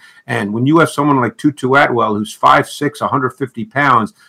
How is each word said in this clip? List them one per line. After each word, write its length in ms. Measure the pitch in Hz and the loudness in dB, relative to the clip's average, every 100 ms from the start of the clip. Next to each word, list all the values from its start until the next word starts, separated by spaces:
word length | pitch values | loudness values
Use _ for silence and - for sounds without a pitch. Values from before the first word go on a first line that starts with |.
| - _ - | -20 _ -8
And 260 | 117 104 | -4 -4
when 120 | 113 135 | -2 2
you 140 | 165 | 4
have 100 | 151 | 2
someone 300 | - 147 135 | 0 0 2
like 180 | 113 - | 0 -2
Tutu 380 | 151 - 127 139 | -4 -2 0 2
Atwell, 400 | 156 117 110 104 | 2 0 -2 -2
who's 180 | 107 | -6
five 360 | - 131 143 139 | -2 2 2 0
six, 320 | - 147 - | -4 -6 -4
a 60 | 101 | -4
hundred 240 | 135 127 | -2 -4
fifty 340 | - 131 117 107 | -6 -10 -10 -8
pounds, 480 | 135 139 120 101 _ | -2 2 2 0 _